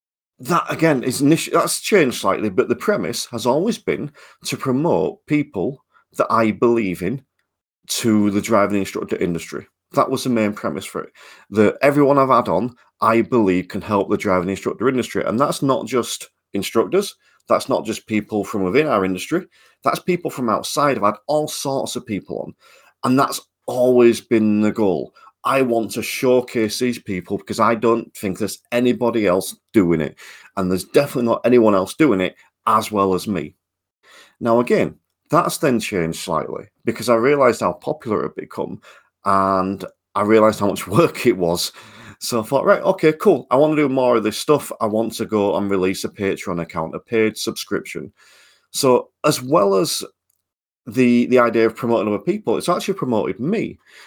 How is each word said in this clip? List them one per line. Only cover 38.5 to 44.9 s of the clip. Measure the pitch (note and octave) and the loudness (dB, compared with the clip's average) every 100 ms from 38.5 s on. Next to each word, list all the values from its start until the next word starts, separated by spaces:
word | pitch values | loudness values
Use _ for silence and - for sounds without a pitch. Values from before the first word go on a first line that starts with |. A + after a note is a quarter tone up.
| - - - - - _ _ | -10 -8 -10 -18 -20 _ _
and | G2+ G2 F#2+ F#2+ F#2+ F#2+ F#2 _ _ | 0 2 2 0 -2 -4 -10 _ _
I | G2+ | -4
realised | G#2 A2 G#2+ G#2+ | 4 6 6 4
how | G#2 | 0
much | - - | 0 0
<laughs> | |
work | G#2+ E3+ - B2 | 2 2 2 0
it | F#2 | 2
was. | E2+ F2 - - - - - - | 0 0 -4 -10 -20 -20 -20 -12
So | - A#2+ | -6 -6
I | |
thought, | G#2+ C#3 | -2 0
"Right, | - G3+ | 2 2
okay, | - F#3+ D#3 | 0 2 2
cool. | D#3 A3 C#3 - | 4 2 2 2
I | C3 | 2
want | D#3 | 4
to | D3+ | 2
do | C#3+ | 0
more | C3+ B2+ A#2 | 2 2 2
of | |
this | G#2+ - | 0 -4
stuff. | - D3 - - | 0 0 0 -4
I | |
want | A2 | -2